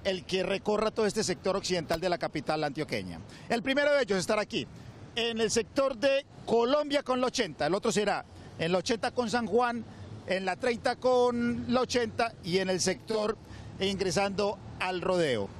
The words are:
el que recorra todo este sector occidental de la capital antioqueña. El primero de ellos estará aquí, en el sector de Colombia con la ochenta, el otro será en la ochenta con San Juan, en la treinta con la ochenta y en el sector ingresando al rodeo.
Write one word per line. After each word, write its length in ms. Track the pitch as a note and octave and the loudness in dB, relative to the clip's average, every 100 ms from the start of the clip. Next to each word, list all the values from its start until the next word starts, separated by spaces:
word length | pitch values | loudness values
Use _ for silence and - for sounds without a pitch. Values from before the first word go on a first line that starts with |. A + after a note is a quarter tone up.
el 220 | G3 F#3 B2+ | -2 -4 -2
que 160 | F#3 | -2
recorra 480 | F3 G3 - G#3 A3 | -2 -2 0 0 0
todo 160 | A3 G#3 | 0 0
este 180 | G#3+ | 0
sector 320 | E3+ D#3+ F#3+ F#3+ | -2 -2 -2 -2
occidental 460 | - F3+ C3 E3 | -2 -4 -2 -2
de 80 | F#3 | 0
la 80 | F3 | 0
capital 440 | D#3+ D3+ C3+ D#3 | -2 -4 -2 -2
antioqueña. 540 | D3+ C#3 D3 A2+ F#2 E2 - - - | -2 -4 -4 -4 -4 -10 -14 -18 -4
El 140 | A#3 | -2
primero 320 | C4 C4+ D4 | 0 2 4
de 80 | C#4+ | 2
ellos 160 | B3+ G3 | 2 0
estará 240 | - G#3+ | 2 0
aquí, 240 | G3+ E3+ A#2+ - - - - - | 0 -4 -6 -12 -18 -18 -10 -4
en 240 | A#3 A3+ | -2 0
el 100 | A3 | 2
sector 460 | A#3 - - C4+ A#3+ | 2 0 0 0 2
de 300 | C4+ C4+ C#4+ - | 2 2 0 -14
Colombia 580 | - A#3 A#3 D4 D4+ C#4+ | 0 2 4 2 2 0
con 160 | - B3+ | 0 0
la 100 | B3+ | 0
ochenta, 380 | - G3 C3+ D3+ | 0 -2 0 0
el 60 | |
otro 180 | G3 F3+ | 2 2
será 360 | D#3+ G3+ D#3 - - - - | 2 2 0 -4 -18 -16 -4
en 140 | E3 | 0
la 40 | F3+ | 0
ochenta 340 | E3+ A3+ B3 | 2 0 0
con 200 | - A#3 | 0 0
San 160 | A#3+ A3+ | 0 2
Juan, 360 | A#3 B3 A#3 - - - - - | 2 2 0 -8 -14 -14 -12 -2
en 180 | F#3+ | 0
la 120 | F#3+ F3+ | 0 0
treinta 400 | B3 A#3+ B3+ A#3+ | 0 0 0 2
con 680 | B3+ B3 B3 A#3+ A#3+ A#3+ B3 | 4 6 4 4 0 -2 0
la 80 | A#3+ | 2
ochenta 540 | A#3+ B3 A3+ - A3+ - | 2 2 0 0 -2 -2
y 140 | F3 F#3 | 0 2
en 100 | F#3 | 2
el 100 | F#3 | 2
sector 600 | F3 C3+ - A3 G#3+ G#3+ - - - - | 2 -2 -2 -2 -2 -4 -10 -14 -14 -4
ingresando 760 | G3 F#3+ F#3+ E3 G3+ G3 G3+ - - - | -2 0 0 2 2 2 0 -2 -12 -6
al 200 | F#3 F#3 | -4 -2
rodeo. 480 | F#3 F3+ D#3 A#2 G2 | 2 2 4 2 -2